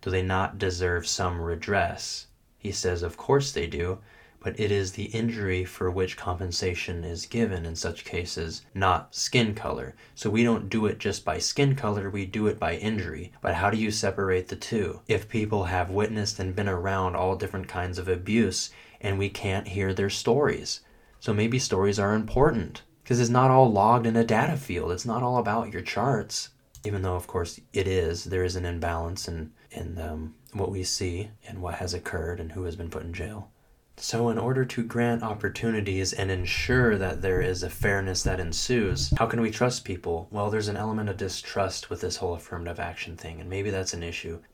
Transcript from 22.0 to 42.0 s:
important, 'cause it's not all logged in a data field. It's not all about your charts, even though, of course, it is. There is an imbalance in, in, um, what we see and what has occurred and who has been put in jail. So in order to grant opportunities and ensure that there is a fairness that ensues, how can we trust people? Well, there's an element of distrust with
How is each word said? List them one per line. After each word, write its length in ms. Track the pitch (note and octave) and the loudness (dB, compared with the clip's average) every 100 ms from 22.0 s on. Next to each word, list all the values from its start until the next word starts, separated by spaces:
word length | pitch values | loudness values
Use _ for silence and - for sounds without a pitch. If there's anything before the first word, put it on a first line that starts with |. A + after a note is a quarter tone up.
| G2+ G#2+ | 4 2
important, 680 | G#2+ B2+ D#3+ A#2 E2 - - _ | 2 6 6 6 -2 -8 -18 _
'cause 160 | - A#2+ | 0 2
it's 100 | A#2 | 6
not 220 | B2 C3 | 6 10
all 180 | C3 B2+ | 10 10
logged 360 | G2+ G#2+ A#2+ A2+ | 8 6 6 6
in 100 | A#2 | 4
a 80 | |
data 320 | A2+ A2 D#3 C#3 | 6 4 4 0
field. 380 | - F2 E2 | -2 -2 -2
It's 120 | F2+ A#2 | -2 -2
not 180 | A#2 | -2
all 160 | B2 B2 | 2 2
about 340 | G#2 A2+ A2 | 2 0 -2
your 80 | F2+ | -6
charts, 680 | - G2+ B2+ A2 - - - _ _ - G#2 | -4 0 2 0 -2 -6 -8 _ _ -10 -4
even 160 | G2+ | -2
though, 140 | F#2 F2 | -2 -2
of 120 | - | -2
course, 320 | F2+ E2+ - - | -4 -4 -8 -4
it 120 | G#2+ F#2 | -2 2
is. 380 | F#2 E2 E2+ | 2 2 -2
There 220 | - F#2 F2+ | -2 0 0
is 100 | F#2 | 0
an 100 | F2 | -4
imbalance 640 | E2+ E2+ E2 E2+ F2+ - | -2 -2 -2 -4 -6 -6
in, 240 | E2 D#2 - _ | -6 -8 -14 _
in, 280 | - E2+ F2 | -10 -8 -8
um, 340 | E2 D#2+ D#2 - - | -6 -6 -10 -12 -12
what 180 | G2 F#2 | -4 -4
we 120 | F#2+ | -2
see 460 | F#2 - F2+ F2 G#2+ - - | -4 -2 -2 -4 -8 -12 -14
and 140 | F#2 | -8
what 140 | F2 E2 | -6 -4
has 180 | F#2 | -6
occurred 460 | F2+ - E2+ D#2+ F2 | -6 -6 -4 -4 -6
and 140 | D#2+ | -8
who 100 | F#2 | -6
has 120 | F2 D#2+ | -6 -6
been 140 | E2 | -8
put 140 | D#2+ | -8
in 100 | E2 | -8
jail. 380 | E2+ G#2 G#2+ - _ _ _ _ - | -8 -8 -10 -14 _ _ _ _ -10
So 320 | - A2+ A#2 | -4 0 2
in 100 | A2 | 2
order 240 | A#2+ C3 | 2 2
to 200 | B2+ - | 0 -2
grant 380 | A#2 A#2 A#2 A#2 | -2 2 2 2
opportunities 920 | A2+ G2+ G2 - A#2 G#2+ G2 F#2+ F#2 | -2 -4 -4 -2 0 0 0 0 0
and 180 | - F#2+ | -2 0
ensure 640 | F#2 F2 - - B2+ A#2+ G2+ | 0 0 -2 4 6 6 4
that 240 | F#2+ - | 0 0
there 200 | F#2+ F2+ | 2 2
is 200 | F2+ F#2 | 2 0
a 80 | F2 | -4
fairness 540 | - G#2 G2 F#2+ F#2 | 0 2 2 2 0
that 160 | G2+ F2+ | 0 0
ensues, 760 | E2 - - A#2+ G#2+ C3+ - - | -2 -2 0 2 2 0 0 2
how 100 | A2+ | 2
can 140 | A#2 | 2
we 100 | A2 | 0
trust 320 | - B2 - | 2 0 0
people? 460 | - F2 F2+ E2 F2+ | -6 -6 -4 -4 -4
Well, 180 | G#2 G#2 | -2 0
there's 200 | G#2+ G2+ | 0 0
an 80 | G2 | -2
element 320 | G#2+ G#2+ G#2 | -2 -2 -2
of 80 | F#2+ | -4
distrust 720 | F#2+ - - G#2 F#2+ - - | -6 -6 -4 -2 0 -2 -8
with 120 | F2 | -6